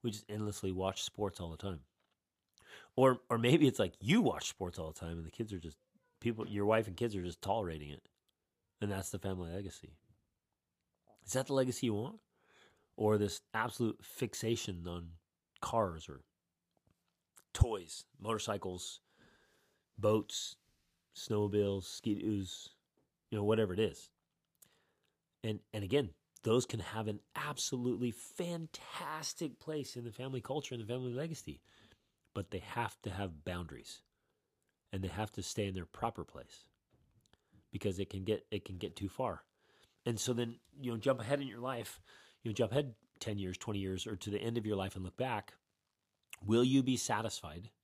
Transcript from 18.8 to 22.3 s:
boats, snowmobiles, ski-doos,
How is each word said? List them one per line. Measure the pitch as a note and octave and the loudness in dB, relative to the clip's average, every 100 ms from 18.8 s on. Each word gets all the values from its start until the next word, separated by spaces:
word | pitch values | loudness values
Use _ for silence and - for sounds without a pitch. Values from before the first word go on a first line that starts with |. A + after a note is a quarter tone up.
| - - _ _ - _ _ _ _ _ _ - | -8 -12 _ _ -20 _ _ _ _ _ _ 0
boats, | G#2 A2 - - - - _ _ _ _ _ - | 4 4 2 -6 -8 -12 _ _ _ _ _ -16
snowmobiles, | - G#2+ G#2 G#2 G2+ G2 | -2 0 4 4 2 0
ski-doos, | - - A#2 G2+ G#2 | -4 -6 -2 0 0